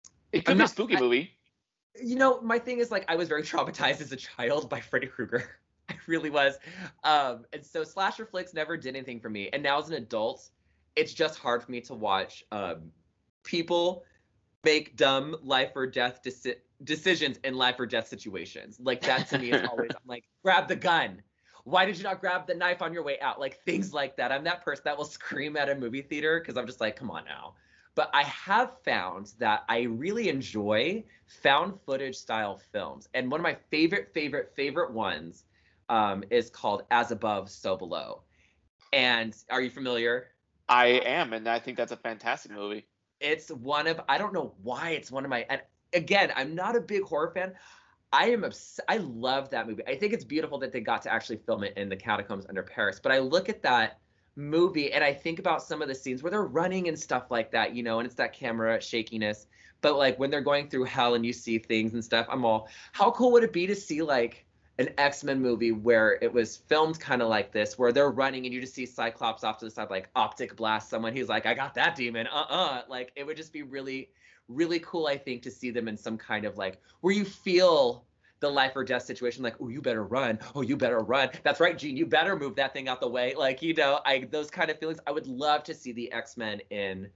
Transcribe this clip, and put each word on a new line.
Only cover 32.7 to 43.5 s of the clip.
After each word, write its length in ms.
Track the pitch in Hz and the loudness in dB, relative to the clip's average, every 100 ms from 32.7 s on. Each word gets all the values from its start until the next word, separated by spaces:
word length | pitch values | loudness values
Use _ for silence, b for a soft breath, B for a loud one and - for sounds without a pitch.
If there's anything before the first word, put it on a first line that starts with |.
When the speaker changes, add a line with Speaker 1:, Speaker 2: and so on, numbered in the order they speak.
| 104 82 65 - | -6 -6 -10 -8
Speaker 2:
And 180 | 127 127 | -4 -2
one 80 | 156 | 0
of 40 | |
my 120 | 170 135 _ | 0 -2 _
favorite, 420 | 156 160 202 - | 2 4 2 -2
favorite, 400 | 165 147 143 - - | -4 -2 -4 -4 -2
favorite 360 | 139 147 147 | -2 0 -2
ones, 520 | 113 98 78 82 - _ _ _ _ - | 0 -2 -2 -8 -16 _ _ _ _ 0
um, 340 | 113 104 98 98 | 2 2 0 0
is 200 | 120 120 | 0 0
called 340 | - 110 101 - | -2 -2 -2 2
As 200 | 120 113 | 2 2
Above, 380 | 104 110 101 95 | -2 -2 -2 -4
So 280 | - 101 92 | -6 -4 -4
Below. 460 | 87 85 55 - _ _ _ _ _ _ _ | -4 -8 -8 -12 _ _ _ _ _ _ _
And 420 | 139 123 117 113 - - | 2 4 2 0 -8 -4
are 120 | 127 | -2
you 80 | 127 | -2
familiar? 640 | 127 127 120 117 123 - _ _ _ - | -4 -2 0 2 0 -4 _ _ _ 4
Speaker 1:
I 180 | 123 123 | 6 8
am, 460 | 123 120 156 139 | 6 4 0 0
and 140 | 113 113 | -2 0
I 120 | 117 | -2
think 180 | 131 123 | -2 -4
that's 140 | 117 | -4
a 60 | 117 | -4
fantastic 540 | 120 107 117 135 - | -8 -6 -4 -4 -6
movie. 360 | 104 104 107 - _ _ - | -10 -8 -8 -12 _ _ -6
Speaker 2:
It's 300 | 147 156 | -2 -2
one 380 | - | -4